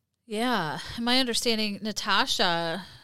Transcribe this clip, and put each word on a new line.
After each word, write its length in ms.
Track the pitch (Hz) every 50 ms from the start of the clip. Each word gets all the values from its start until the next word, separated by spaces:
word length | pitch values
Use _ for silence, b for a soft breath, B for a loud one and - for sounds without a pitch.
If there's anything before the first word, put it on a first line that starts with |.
| _ _ _ _ _
Yeah. 520 | 240 208 214 233 254 240 202 165 151 135 160 B B B 240
My 200 | 233 240 247 262
understanding, 600 | 262 240 220 - - 240 226 214 214 208 202 -
Natasha 1040 | 214 220 208 - - 214 196 208 254 - - - 208 180 170 170 170 165 165 190 175 B B B